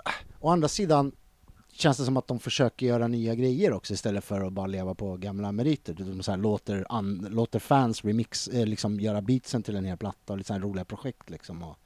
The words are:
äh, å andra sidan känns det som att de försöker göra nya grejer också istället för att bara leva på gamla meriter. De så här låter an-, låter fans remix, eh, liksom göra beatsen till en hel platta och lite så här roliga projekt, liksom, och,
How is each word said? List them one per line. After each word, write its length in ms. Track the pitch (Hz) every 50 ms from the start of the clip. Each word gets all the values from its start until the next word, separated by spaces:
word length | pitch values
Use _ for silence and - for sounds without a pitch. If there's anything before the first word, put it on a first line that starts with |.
| -
äh, 60 | - - - - - - -
å 80 | - 151
andra 180 | 175 175 151 143
sidan 440 | - - 208 160 156 143 139 139 - - _ _ _ _ _ - - _ - _ -
känns 240 | - - 160 131 135
det 60 | 139
som 120 | 123 131
att 100 | 131 -
de 120 | - 127 117
försöker 460 | - 123 - - 135 117 - - 131
göra 220 | 123 120 117 117 117
nya 260 | 120 120 113 113 117
grejer 380 | 117 127 131 123 143 208 185 117
också 220 | 95 - - 104
istället 300 | 92 - 113 101 101 -
för 160 | - 104 98 98
att 60 | 95 95
bara 140 | 98 95
leva 280 | 95 98 95 92 92 92
på 220 | - 104 98 92
gamla 360 | 90 92 101 98 98 104 101 101
meriter. 420 | 107 123 151 156 - - - 82
De 280 | 82 95 92 95 95 92
så 80 | -
här 80 | 98 92
låter 480 | 104 110 104 98 - - 101 98 95 -
an-, 380 | 120 113 98 98 101 87 98 101
låter 280 | 104 113 120 - - 113
fans 460 | - - 147 139 131 117 110 - -
remix, 440 | 107 107 117 113 - - - - -
eh, 180 | 120 123 113
liksom 340 | 107 107 - - 107 104 101
göra 200 | 104 107 104 104 98
beatsen 400 | 104 131 127 - - - 120 101
till 140 | - 104
en 80 | 98 95
hel 120 | 95 90
platta 360 | 82 - 101 - _ _ - 101
och 60 | 98
lite 100 | 95 -
så 40 | 107
här 60 | 98
roliga 240 | 95 104 98 95 90
projekt, 460 | - 107 - - 135 117 - - -
liksom, 320 | 82 78 - - 90 82 85
och, 140 | 80 76 - _